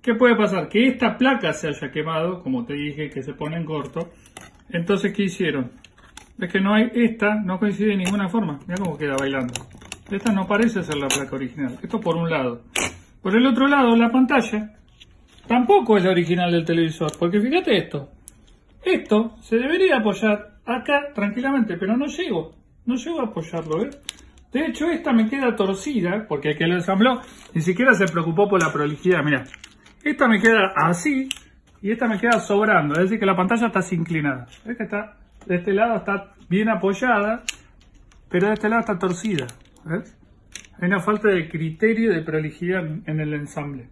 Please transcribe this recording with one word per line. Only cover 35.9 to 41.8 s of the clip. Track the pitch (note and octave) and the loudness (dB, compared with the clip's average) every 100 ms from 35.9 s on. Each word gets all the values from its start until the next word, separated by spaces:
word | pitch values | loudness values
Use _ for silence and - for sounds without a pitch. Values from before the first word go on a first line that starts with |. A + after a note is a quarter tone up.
| G#3+ | 0
está | G#3 G3 - _ - | -2 -6 -6 _ -2
bien | F#3 A3 | 0 2
apoyada, | G3 F#3+ G3 B3+ A3 G#3 A#3+ - - - _ _ - - - - | 2 0 0 2 2 0 -4 -8 -14 -20 _ _ -20 -20 -20 -4
pero | F3+ G3+ | 0 2
de | |
este | G#3+ G#3+ | 0 0
lado | A3+ | 0
está | A3 F#3 | 0 -2
torcida. | F#3 F3 A3 E3+ A#2+ - - _ | -2 -2 -2 -2 -4 -14 -20 _
¿Ves? | D#3 F3 - _ _ _ _ - - - | -8 -8 -8 _ _ _ _ -20 -20 -6
Hay | F3 | -2
una | G3 | 0
falta | G#3 G#3+ G#3+ | 0 2 2
de | F#3 D#3+ | 2 -2
criterio | D#3+ D#3+ D#3 | -6 -6 0